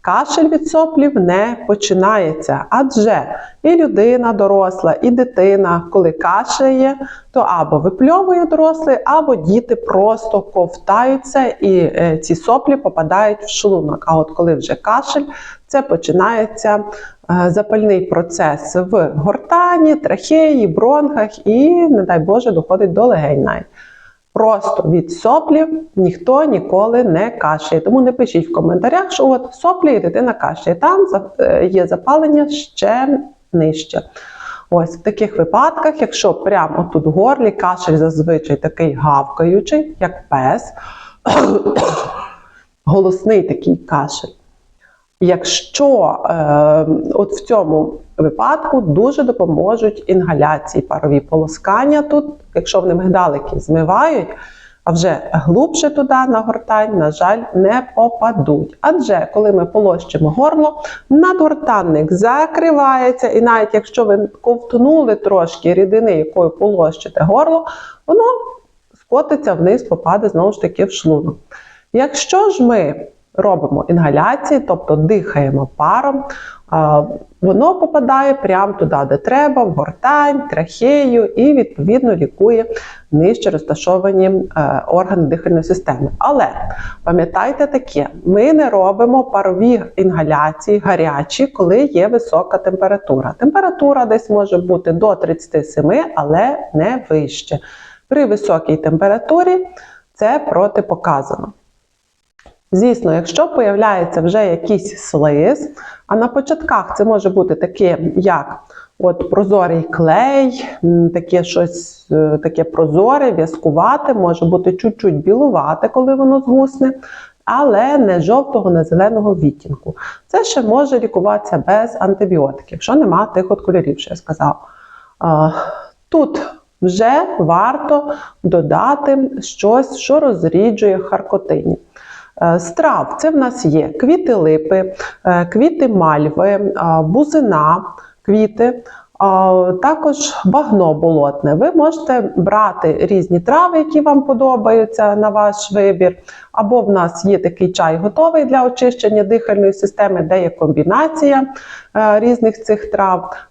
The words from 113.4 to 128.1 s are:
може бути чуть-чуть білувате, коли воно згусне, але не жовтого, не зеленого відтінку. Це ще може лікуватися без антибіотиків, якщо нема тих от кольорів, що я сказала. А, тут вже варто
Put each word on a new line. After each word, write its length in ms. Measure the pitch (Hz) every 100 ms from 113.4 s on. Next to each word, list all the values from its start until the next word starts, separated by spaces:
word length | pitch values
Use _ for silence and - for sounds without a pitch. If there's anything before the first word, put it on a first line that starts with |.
| 160 - 165 151 196 294 294
може 300 | 226 175 170
бути 280 | 170 180 180
чуть-чуть 420 | 185 226 214 202
білувате, 760 | 143 170 226 285 180 143 160 -
коли 260 | 262 262
воно 260 | 269 269 269
згусне, 520 | 262 254 269 269 262 269 - - - _
але 540 | - 240 285 202 254 285
не 220 | 214 180
жовтого, 500 | 170 247 277 254 190
не 140 | 170
зеленого 500 | 160 170 202 226 208
відтінку. 640 | 180 147 - - 143 - - - - _
Це 180 | 392
ще 180 | 466 311
може 360 | 226 240 285 254
лікуватися 640 | 220 190 190 208 - 175 175
без 300 | 208 226 -
антибіотиків, 720 | 190 190 202 175 139 139 -
якщо 220 | 165 -
нема 320 | 277 214 170 214
тих 240 | 185 185
от 100 | 202
кольорів, 400 | - 180 147 143
що 100 | -
я 60 | 165
сказала. 400 | - 156 147 - - - - - _ _
А, 320 | 170 156 156 156 - - - _ _
тут 320 | 320 277 - - - _ _
вже 400 | 180 185 226 285 370 349
варто 760 | 160 170 220 285 - 294 294